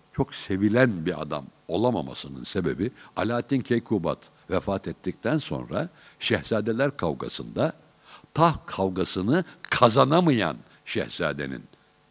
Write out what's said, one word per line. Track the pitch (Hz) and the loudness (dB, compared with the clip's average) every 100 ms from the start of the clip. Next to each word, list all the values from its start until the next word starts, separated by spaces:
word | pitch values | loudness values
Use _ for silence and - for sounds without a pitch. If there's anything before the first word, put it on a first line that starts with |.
| _ | _
çok | - 135 | -4 -4
sevilen | - - 95 104 117 127 90 | -6 -4 0 4 4 4 2
bir | 80 76 | -4 -4
adam | 76 76 67 - - | -6 -6 -8 -14 -4
olamamasının | 90 123 98 65 62 71 65 | 0 2 0 -4 -8 -12 -12
sebebi | 62 98 82 64 110 - - | -6 -2 -2 -2 -4 -6 -10
Alaaddin | - 98 120 - 135 | -4 -2 -2 0 -2
Keykubat | - 117 - 107 80 - - _ - | 0 -2 0 0 0 -4 -8 _ -4
vefat | 90 - 98 87 | -2 0 -4 -4
ettikten | - 92 - 113 151 | -8 -8 -4 -2 -2
sonra | - 69 60 101 175 - - - | -2 -6 -4 -4 -6 -10 -20 -8
şehzadeler | - 101 - 110 107 113 139 - | 0 0 2 0 0 0 -2 0
kavgasında | 82 67 58 - 58 - 156 - - _ - - - | -2 -2 -6 -8 -8 -2 -2 -4 -18 _ -20 -20 -6
taht | - 165 143 | 2 2 2
kavgasını | - - 95 92 87 95 98 170 - - - | -6 -2 0 0 -2 -2 0 0 -2 -10 -4
kazanamayan | - 120 120 131 165 170 120 85 58 - - | 4 6 6 6 6 4 4 2 -2 -12 -16
şehzadenin | - 104 71 - 80 71 69 60 - - _ _ _ | -6 -4 -4 -2 -2 -2 -6 -8 -12 -20 _ _ _